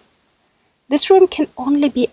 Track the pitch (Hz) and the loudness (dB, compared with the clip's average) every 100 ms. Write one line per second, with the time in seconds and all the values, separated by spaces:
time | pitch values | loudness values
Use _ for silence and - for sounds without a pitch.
0 | _ _ _ _ _ _ _ _ - 294 | _ _ _ _ _ _ _ _ -6 -2
1 | - 381 370 - 302 - 254 285 285 247 | 2 4 2 0 -8 -8 -4 -2 -2 -2
2 | 247 | -4